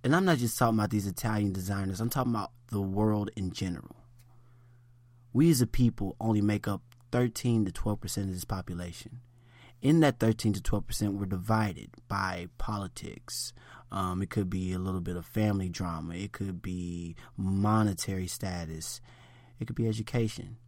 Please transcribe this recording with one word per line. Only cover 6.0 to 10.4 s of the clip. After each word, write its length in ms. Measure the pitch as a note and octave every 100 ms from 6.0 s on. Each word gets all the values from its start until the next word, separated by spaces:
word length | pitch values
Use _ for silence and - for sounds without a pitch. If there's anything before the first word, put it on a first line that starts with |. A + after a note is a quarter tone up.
| G2+ -
only 220 | A2 G#2+
make 260 | G#2 G#2 G#2+
up 140 | G2 - - -
thirteen 540 | A#2+ B2 - B2 A2+ G2
to 60 |
twelve 300 | - - G#2
percent 260 | - - G2
of 80 | F2+
this 100 | -
population. 760 | F#2+ F2+ F2 F2 E2+ - - - - - - - -
In 200 | C3+ D#3+
that 180 | D3+ -
thirteen 340 | A2+ A2